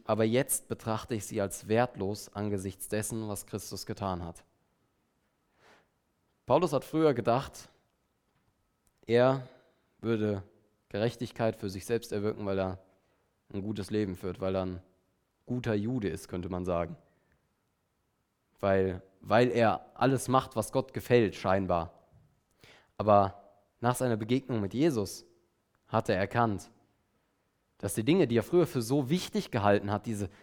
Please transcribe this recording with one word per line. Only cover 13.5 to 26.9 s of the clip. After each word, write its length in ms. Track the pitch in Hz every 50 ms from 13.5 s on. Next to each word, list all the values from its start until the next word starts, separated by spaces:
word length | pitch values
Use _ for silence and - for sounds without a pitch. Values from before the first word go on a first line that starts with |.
| -
ein 100 | 101 95
gutes 280 | 107 110 101 98 -
Leben 240 | 107 107 107 95 90
führt, 260 | - - 92 87 -
weil 140 | 95 95 95
er 120 | 95 92
ein 160 | 92 90 87 - _ _ _ _ _ _ _ _ _ _ _ _
guter 300 | - 123 123 117 120 110
Jude 340 | 104 101 113 131 127 104 90
ist, 200 | 78 - - -
könnte 200 | - 92 87 87
man 160 | 92 90 90
sagen. 320 | 90 90 85 85 82 82 - _ _ _ _ _ _ _ _ _ _ _ _ _ _ _ _ _ _ _ _ _ _ _ _ _ _ _ _ _ _ _ -
Weil, 420 | - 98 98 95 95 92 92 90 - - _ _
weil 300 | - 101 104 113 123 127
er 400 | - 117 117 107 90 - - - -
alles 340 | - 123 131 135 123 - -
macht, 280 | 127 131 - - -
was 160 | 113 107 - -
Gott 220 | 131 131 - -
gefällt, 400 | 110 - - 127 123 113 92 -
scheinbar. 580 | - - 98 95 98 98 90 87 85 82 85 - - _ _ _ - _ _ _ _ _ _ _ _ _ - - - _ _ _
Aber 460 | - 101 107 104 101 98 95 - - - - _ _ _ _ _ -
nach 160 | - 120 123
seiner 200 | - 131 123 117
Begegnung 440 | 104 110 110 123 135 - - 131 110
mit 120 | 101 95 101
Jesus 540 | 117 151 175 139 110 101 95 - - - _ _ _ _ _ _ _ _ _ _ _ _ -
hat 200 | - 110 - -
er 80 | 107
erkannt, 540 | 90 101 98 - 120 117 113 101 90 - - _ _ _ _